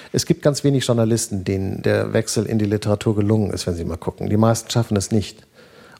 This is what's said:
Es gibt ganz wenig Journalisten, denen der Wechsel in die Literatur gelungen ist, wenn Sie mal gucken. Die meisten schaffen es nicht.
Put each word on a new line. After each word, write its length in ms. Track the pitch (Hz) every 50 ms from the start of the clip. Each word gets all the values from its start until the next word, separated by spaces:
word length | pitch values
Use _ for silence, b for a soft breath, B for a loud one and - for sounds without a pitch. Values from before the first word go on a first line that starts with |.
| B B
Es 140 | B - -
gibt 160 | - 170 -
ganz 220 | - 151 139 - -
wenig 200 | 143 143 131 - -
Journalisten, 560 | 120 117 113 110 113 107 - - 104 98 90
denen 400 | 95 98 92 98 98 - - -
der 300 | 107 104 107 107 107 104
Wechsel 340 | 113 113 - - 117 104 -
in 100 | 113 110
die 80 | 107
Literatur 500 | 104 110 101 - 107 104 101 - 117 107
gelungen 360 | 104 104 101 110 110 104 -
ist, 160 | - 92 - 92
wenn 80 | 87
Sie 100 | 85 85
mal 120 | 85 82 -
gucken. 340 | - 92 - - 95 98
Die 60 | 104 104
meisten 340 | 110 113 113 - - -
schaffen 260 | - 120 113 - 107 101
es 140 | 95 -
nicht. 340 | 113 107 92 - - - - B B B B B B B B B B B